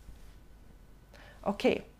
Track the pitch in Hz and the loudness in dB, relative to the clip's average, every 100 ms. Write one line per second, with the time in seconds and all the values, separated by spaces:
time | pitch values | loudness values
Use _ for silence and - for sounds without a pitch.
0 | - - - - - - - - - - | -14 -12 -12 -14 -16 -16 -16 -16 -16 -18
1 | - - - - - 208 247 - - - | -18 -18 -16 -2 2 6 8 6 2 4